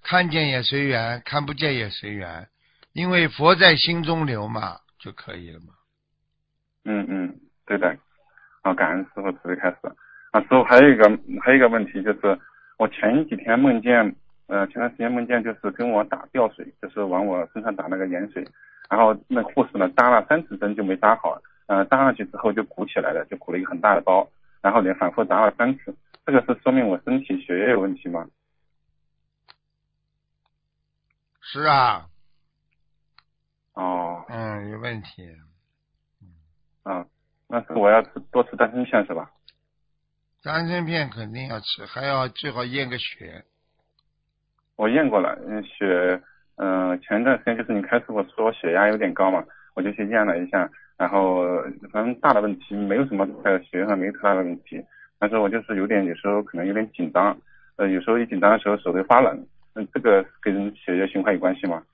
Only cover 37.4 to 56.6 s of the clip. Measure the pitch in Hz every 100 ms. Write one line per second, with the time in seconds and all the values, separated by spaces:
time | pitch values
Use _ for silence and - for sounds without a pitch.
37.4 | _ 120 117 113 101 110 - - - 123
38.4 | 120 - 113 123 123 117 98 82 - _
39.4 | _ _ _ _ _ _ _ _ _ _
40.4 | 151 160 170 175 165 165 139 113 107 117
41.4 | 131 113 - - 101 - 139 135 127 -
42.4 | 147 123 123 135 131 120 - - 85 80
43.4 | _ _ _ _ _ _ _ _ _ _
44.4 | _ _ _ - 107 131 147 104 90 -
45.4 | - 107 95 - 101 90 90 92 _ _
46.4 | _ - 98 92 92 90 - 107 120 123
47.4 | - 117 117 107 98 120 - 107 92 -
48.4 | 90 - 87 87 104 107 98 85 95 92
49.4 | - - _ - 95 104 104 113 104 85
50.4 | 90 98 87 - _ _ 90 98 95 92
51.4 | 90 90 - - - 107 117 123 151 107
52.4 | 107 92 - 101 101 104 139 101 98 -
53.4 | 104 95 - 90 104 98 92 - 101 95
54.4 | 90 87 - 107 - _ - _ 104 110
55.4 | 101 113 110 104 101 107 92 85 101 104
56.4 | 104 85